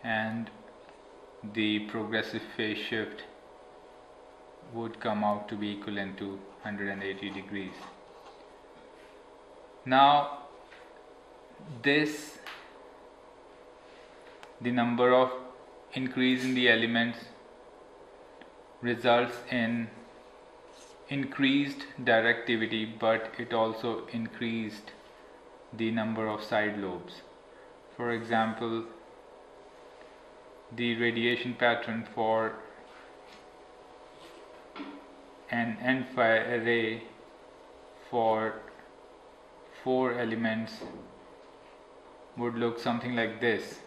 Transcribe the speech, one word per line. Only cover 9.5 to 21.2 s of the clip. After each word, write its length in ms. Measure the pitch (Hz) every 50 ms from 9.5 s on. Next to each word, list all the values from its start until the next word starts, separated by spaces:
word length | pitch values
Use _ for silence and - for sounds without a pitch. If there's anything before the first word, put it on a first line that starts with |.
| - - - - - - -
Now, 540 | 123 131 131 139 139 147 147 143 - - - - - - - - - - - - - - - - - - - - - - - - - - - - - 143 117
this, 580 | 117 147 143 151 151 151 - - - - - - - - - - - - - - - - - - - - - - - - - - - - - - - - - - - - - - - - - - - - - - - - - -
the 120 | 113 120
number 420 | 123 127 120 120 120 117 123 123 127
of 180 | - 127 123 - - - - - - - - - - - - -
increase 500 | - 131 127 - 131 127 127 127 127 127
in 120 | 131 131
the 140 | 127 123 120
elements 500 | 113 110 113 113 117 117 117 120 117 - - - - - - - - - - - - - - - - - - - - - - - - - - - - - - - - -
results 560 | 120 120 120 107 - 127 117 120 - - - - - -
in 380 | 127 123 117 113 120 117 117 113 - - - - - - - - - - - - - - - - - - - - - - - -
increased 760 | 143 139